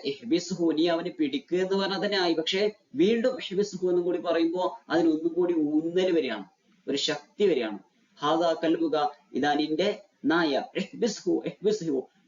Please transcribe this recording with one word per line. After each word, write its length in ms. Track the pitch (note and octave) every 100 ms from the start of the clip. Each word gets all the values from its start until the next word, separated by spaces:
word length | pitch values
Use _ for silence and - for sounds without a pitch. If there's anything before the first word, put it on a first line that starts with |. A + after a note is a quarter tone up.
| C#3
ഇഹ്ബിസുഹു, 560 | C#3 A#2+ E3+ - F3 E3
നീ 120 | D3+ E3+
അവനെ 220 | E3 E3+
പിടിക്ക് 460 | - D3 C#3 - F3
എന്ന് 200 | F#3 G3
പറഞ്ഞാൽ 240 | F#3+ F#3+
തന്നെ 160 | G3 G3
ആയി, 120 | F3
പക്ഷേ 280 | D#3+ D#3+ F#3+ G#3 - _
വീണ്ടും 400 | G3 F#3+ A#3 B3+ -
ഇഹ്ബിസുഹു 420 | - F#3+ G#3 F3+ F3+
എന്നും 140 | F3 F3
കൂടി 140 | F3 F3+
പറയുമ്പോ 360 | E3 E3 F3+ F3 - -
അതിനൊന്നും 440 | D#3+ E3 D#3 E3 E3+
കൂടി 180 | F3 E3 D3
ഊന്നൽ 420 | D3+ E3 F3+ D#3+ E3
വരികയാണ്, 300 | B2+ G#2+ F#2+ _ _ _ -
ഒരു 120 | C#3 -
ശക്തി 360 | - - - G3+
വരികയാണ്. 320 | C3+ A2+ - - _ _ -
ഹാദാ 320 | D3 E3 E3+ D#3+
കൽബുക, 320 | E3 E3 D#3+ D3+ - - _ B2
ഇതാ 140 | D3 D3
നിന്റെ 280 | D3+ D#3 G3+ - - _
നായ, 400 | C#3 E3+ D#3+ B2+ - -
ഇഹ്ബിസുഹു, 560 | G3 - A3 - F3+ E3 C#3+
ഇഹ്ബിസുഹു, 540 | - G3 G#3 E3 C3+ - _